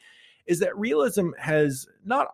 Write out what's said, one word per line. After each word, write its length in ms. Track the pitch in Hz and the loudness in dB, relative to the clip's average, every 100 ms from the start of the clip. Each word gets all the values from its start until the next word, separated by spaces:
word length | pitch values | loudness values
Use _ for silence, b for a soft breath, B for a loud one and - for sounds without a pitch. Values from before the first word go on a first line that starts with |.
| b b b b b | b b b b b
is 140 | 170 | 0
that 160 | 185 202 | -2 -2
realism 540 | 220 - 240 202 170 - | -2 2 2 2 -2 -2
has 480 | 156 151 147 131 - _ | 0 2 2 0 -10 _
not 260 | 190 269 - | -4 -2 -2